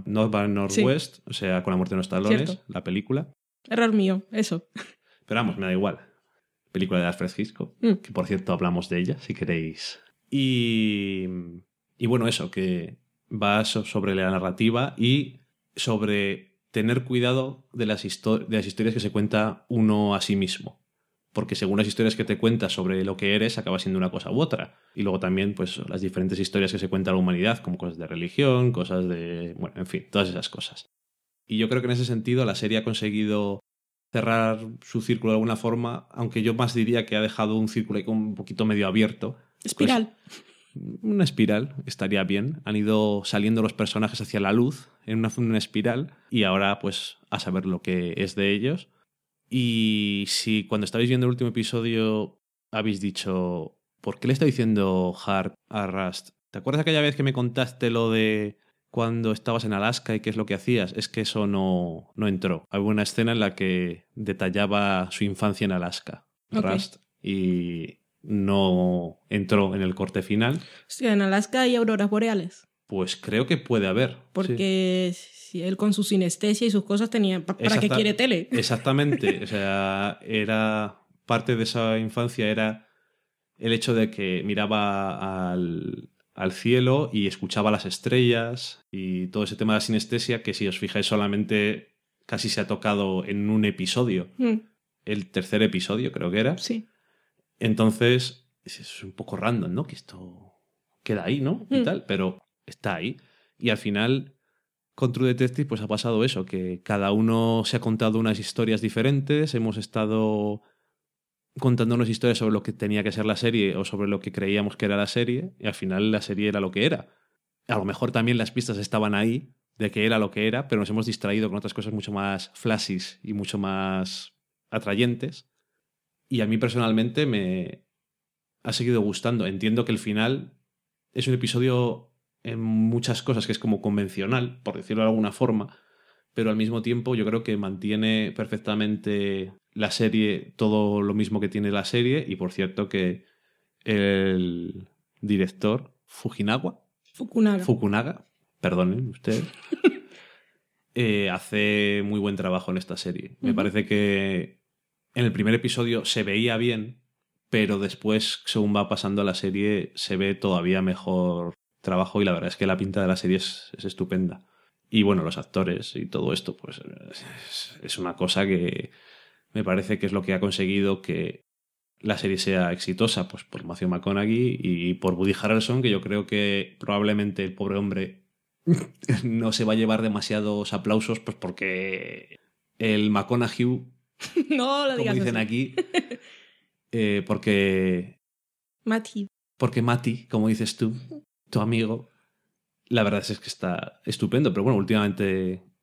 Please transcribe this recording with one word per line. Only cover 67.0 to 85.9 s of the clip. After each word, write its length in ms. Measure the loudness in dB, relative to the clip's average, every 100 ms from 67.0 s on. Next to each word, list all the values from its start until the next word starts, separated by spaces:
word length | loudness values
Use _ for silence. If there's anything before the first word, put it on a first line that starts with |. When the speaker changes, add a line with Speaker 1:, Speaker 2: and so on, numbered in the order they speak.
| _ _
Speaker 1:
y 800 | -4 0 2 2 0 -6 -8 -14 _ _
no 960 | -4 0 2 4 4 4 4 2 -2 -10 -4
entró 460 | -4 2 4 4 2
en 80 |
el 100 | -2
corte 300 | -2 -2 -2
final. 360 | 0 2 2 0 -6 -20 -18
Speaker 2:
Hostia, 240 | -4 0
¿en 80 | 2
Alaska 400 | 2 2 2 2
hay 140 | 2 4
auroras 340 | 2 2 2
boreales? 580 | 2 2 0 -4 -10 _ _ _
Speaker 1:
Pues 280 | -4 -2 -4
creo 320 | -2 0 2
que 100 | 0
puede 300 | 2 2 2
haber, 240 | 2 0
sí. 60 | -2 -8
Speaker 2:
Porque 800 | -4 -2 0 0 2 2 2 0 -4
si 480 | -12 -20 -12 -6
él 120 | -4 0
con 160 | 2
su 100 | 2
sinestesia 640 | 2 2 2 0 0 2 2
y 40 |
sus 120 | 2 2
cosas 240 | 0 2
tenía, 340 | 2 2 0 -4
¿pa-, 120 | -2
para 120 | 2 4
qué 80 | 4
Speaker 1:
Exacta-, 80 | 4
Speaker 2:
quiere 180 | 2
tele? 340 | 2 2 2 0
<laughs> 20 |
Speaker 1:
exactamente, 920 | 0 0 0 2 4 4 2 2 0
o 40 | -2
sea, 720 | -2 0 0 0 0 -2 -4
era, 800 | -4 -2 0 2 0 0 -4 -8 _ _ -2
parte 300 | 0 2 0
de 80 |
esa 340 | 0 0 0 0
infancia 500 | -2 -2 -2 0 0
era 380 | 0 0 -2 -10 _ _ _ _ _ _ _
el 140 | 0
hecho 220 | 0 2 2
de 160 | 2
que 320 | 0 -2 -2 -2
miraba 1080 | -2 0 0 0 0 -4 -4 -4 -4 -2
al, 580 | -2 -2 -4 -6